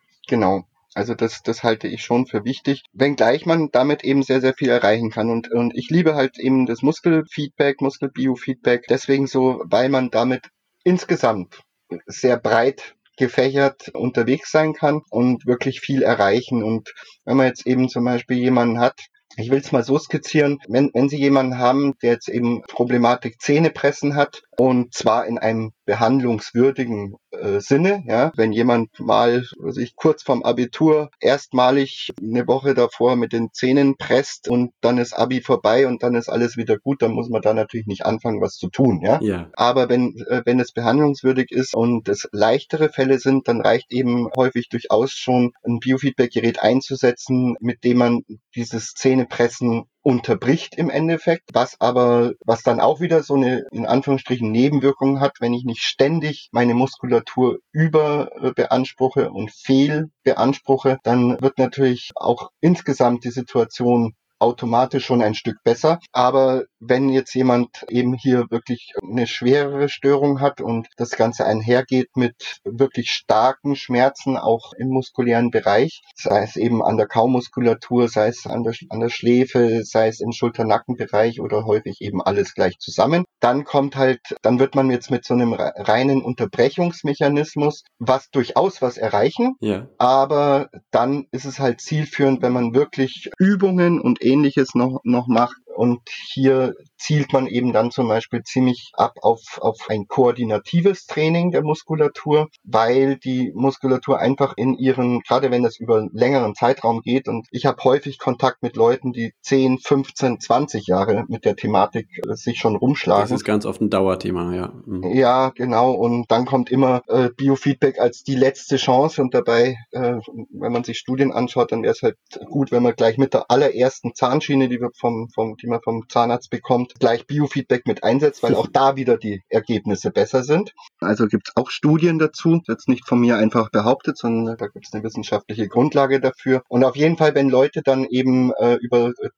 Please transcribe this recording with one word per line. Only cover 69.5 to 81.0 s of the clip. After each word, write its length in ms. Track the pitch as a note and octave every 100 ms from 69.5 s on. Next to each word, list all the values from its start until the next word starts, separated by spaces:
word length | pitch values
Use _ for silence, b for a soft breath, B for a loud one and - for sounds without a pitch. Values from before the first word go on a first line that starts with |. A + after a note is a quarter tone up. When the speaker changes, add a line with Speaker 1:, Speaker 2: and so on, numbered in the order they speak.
| C#3+ C#3+ C#3 C#3+
Speaker 1:
Störung 500 | - C#3 C#3 C#3+ C3+
hat 220 | C#3+ -
und 260 | G#2 A#2 A2+ -
das 160 | A#2+
Ganze 340 | - A#2 - A2
einhergeht 640 | A2 A2 B2 B2+ B2+ B2 C3
mit 460 | A#2+ - - -
wirklich 480 | C3 A#2 C3+ - A#2+
starken 640 | - - G#2+ B2 C3+ D3 C#3
Schmerzen, 640 | - B2 C3 - C#3 B2+
auch 340 | A2 A2+ - -
im 140 | B2+
muskulären 600 | C3 B2+ - A#2+ A#2 A#2+
Bereich, 480 | A2 G2+ G#2 D#3 - _ -
sei 260 | - G2+
es 140 | A2 -
eben 260 | A#2 A2+
an 140 | - A2
der 120 | G#2
Kaumuskulatur, 1000 | A#2 A#2+ B2+ B2 - A#2+ A2 - A#2+ A#2+
sei 220 | A2 G#2+
es 180 | A#2+ -
an 160 | A#2
der, 120 | A2+ A2+ -
an 140 | A2
der 80 | A#2
Schläfe, 760 | - A#2 B2 B2+ B2+ A#2 A2+
sei 240 | G#2 A2+ A2
es 140 | A2
im 100 | G#2+
Schulter-Nackenbereich 1080 | A#2 A#2+ - A2+ G#2+ - B2